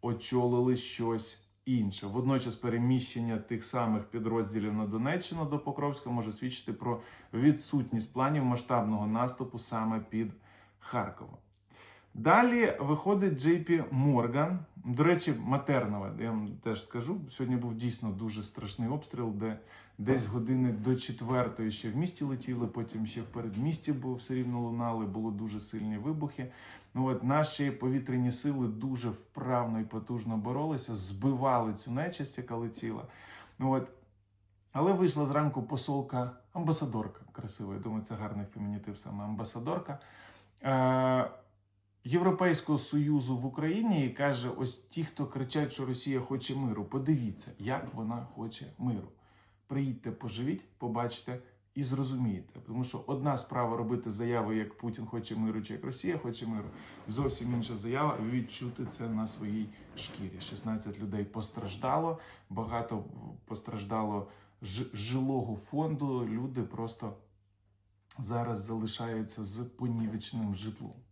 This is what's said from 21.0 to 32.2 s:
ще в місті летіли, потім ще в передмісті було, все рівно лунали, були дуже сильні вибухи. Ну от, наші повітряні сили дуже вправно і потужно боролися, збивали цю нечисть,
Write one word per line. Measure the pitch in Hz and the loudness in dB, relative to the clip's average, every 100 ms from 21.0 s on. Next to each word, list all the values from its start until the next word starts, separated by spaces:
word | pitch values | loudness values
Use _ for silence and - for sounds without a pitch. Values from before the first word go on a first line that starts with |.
| - 113 117 127 123 - 110 | 0 -4 0 2 2 0 -2
ще | 104 117 | -2 -2
в | 113 | 0
місті | 180 - | 0 0
летіли, | 143 127 - 120 117 | -2 -2 -2 -2 -2
потім | - 110 110 107 | -2 -4 -4 -4
ще | - | -4
в | 107 | -6
передмісті | 120 113 101 143 160 - | -6 -4 0 0 0 0
було, | 135 131 123 | -2 0 -4
все | - | -2
рівно | 127 123 120 | -2 0 0
лунали, | 117 117 117 113 104 | -2 0 0 0 -2
були | 101 110 | -2 -2
дуже | 104 110 104 | -2 -4 -6
сильні | - 110 107 107 | -6 -6 -4 -2
вибухи. | 123 156 147 - 123 - - - - | -2 -2 -2 -4 -10 -10 -18 -20 -10
Ну | 123 131 | 0 0
от, | 127 | 2
наші | 120 147 156 - 139 | 4 4 4 2 -2
повітряні | - 127 135 127 127 123 | 0 0 0 2 2 2
сили | 123 147 139 117 | 2 0 0 0
дуже | 107 135 127 117 | 0 -2 -2 -4
вправно | 98 - - 127 123 117 113 | -6 -10 -8 0 0 2 -2
і | |
потужно | 107 113 - 120 107 110 | -2 -6 -4 -4 -2 -2
боролися, | 107 127 156 147 - 107 | 0 0 0 -2 -4 -4
збивали | 95 98 135 131 135 123 110 | -4 0 2 4 4 4 4
цю | 101 - | -2 -4
нечисть, | 123 170 175 | -2 -2 -4